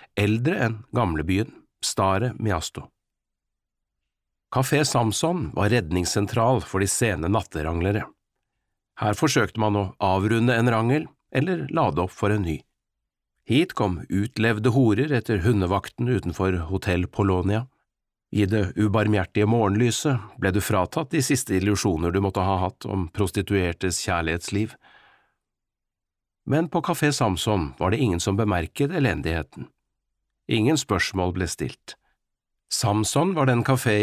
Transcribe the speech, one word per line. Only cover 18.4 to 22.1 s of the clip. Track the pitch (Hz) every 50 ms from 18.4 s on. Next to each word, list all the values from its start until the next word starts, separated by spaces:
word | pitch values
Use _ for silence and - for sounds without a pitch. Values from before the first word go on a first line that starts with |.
| 104
det | 95 110 107 98 92 -
ubarmhjertige | - 107 104 98 110 104 107 104 98 90 - - 104 104 104
morgenlyset | 117 117 107 98 98 107 120 117 110 - - 151 131 107 101 - - -
ble | 101 95
du | 92 101 -
fratatt | - 107 95 90 - - 165 165 - 170
de | 156 131
siste | - 143 - - - 98
illusjoner | 92 95 104 104 - - 104 82 78 85 85